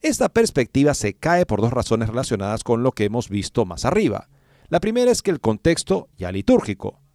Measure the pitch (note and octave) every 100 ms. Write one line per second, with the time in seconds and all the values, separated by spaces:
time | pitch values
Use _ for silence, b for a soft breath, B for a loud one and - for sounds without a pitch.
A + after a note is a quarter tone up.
0 | D#4+ C4+ A3+ - A3+ - A#2+ C3+ D3 C#3
1 | G#2 F#2+ D#3+ F3 F3 G#2 A#2 A#2+ G#2+ A2+
2 | A2 A#2 C3 G#2+ G2 A2+ - A#2 B2+ -
3 | G#2 A#2 - G2+ F#2+ - G2+ E2+ B2 G3
4 | F#3 G2+ - b b b b E3 G#3+ A3+
5 | B3 A#3 - E3 A2 G#2+ - E3 - G3
6 | - _ F2+ F#2+ G#2 B3+ - G2+ G2 -
7 | _